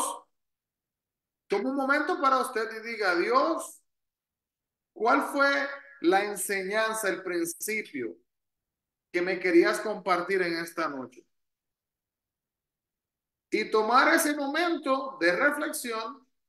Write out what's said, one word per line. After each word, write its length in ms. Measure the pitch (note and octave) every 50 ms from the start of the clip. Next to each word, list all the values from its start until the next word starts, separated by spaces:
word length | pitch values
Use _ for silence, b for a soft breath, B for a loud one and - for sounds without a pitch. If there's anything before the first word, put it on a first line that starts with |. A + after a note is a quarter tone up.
| - - - - - _ _ _ _ _ _ _ _ _ _ _ _ _ _ _ _ _ _ _ _ _ _ _ _
tome 220 | _ G3 G3+ A#3 C4
un 60 | C4+
momento 440 | C#4+ C4+ C4+ C#4+ D4+ D4+ F4+ F4+ -
para 180 | C#4 C4 C4 B3+
usted 300 | B3 - - A3 A3+ A3 A3+ A3
y 80 | G#3+
diga, 280 | A#3 A3+ G#3 G#3 F#3 F3
"Dios, 680 | F3 G3 A3 A#3+ C4+ D4+ E4 D#4+ B3+ - - - _ _ _ _ _ _ _ _ _ _ _ _ _ _ _ _ _ _ _ _ _ _ _ _
¿cuál 300 | - G#3+ A#3 C#4 C#4+ -
fue 260 | - - C#4 C#4 C#4+ C#4+ C#4 C#4 - - - - - - -
la 220 | D#3+ E3+ F#3+ G3 G#3
enseñanza, 840 | G#3 G3+ G3 - - G3 F#3+ F#3 F#3+ G#3 A3 A3 A3 G#3+ - G3+ F#3+
el 140 | F3+ - -
principio 920 | F3+ F3 E3+ E3 E3 - - - G#3+ G#3+ G#3+ G#3 - - C3 A#2+ - - - _ _ _ _ _ _ _ _ _ _ _ _ _ _ _ _ _ _
que 100 | - F3
me 180 | F3 F#3+ F#3+ F3+
querías 400 | - F3+ E3+ F3 G3+ G#3+ G#3+ -
compartir 600 | - A3 G3+ F#3 - G3 F3+ F3 E3+ F3 G3 F#3
en 160 | F3+ E3+ E3
esta 300 | E3 E3+ - - E3+ D#3+ D3+
noche?". 360 | C#3 C3 B2+ A#2+ - - _ _ _ _ _ _ _ _ _ _ _ _ _ _ _ _ _ _ _ _ _ _ _ _ _ _ _ _ _ _ _ _ _ _ _ _ _ _ _ _ _ _ _ _ _ _
Y 180 | - G#3 G#3+ -
tomar 420 | A3 G#3+ G#3+ A3+ A#3+ C4+ D4 - E4+
ese 220 | D#4 D#4 D4 D4
momento 800 | D4 C#4 C4+ D4 D#4+ F4+ E4+ E4 C#4 - C#4 B3+ - C#4 C#4 - -
de 100 | E4 F3 -
reflexión 920 | - C4+ D4 C#4+ D4 D4+ D#4 - - - A#3+ A3+ A3 A3+ B3 C#4 - _ _ _ _ _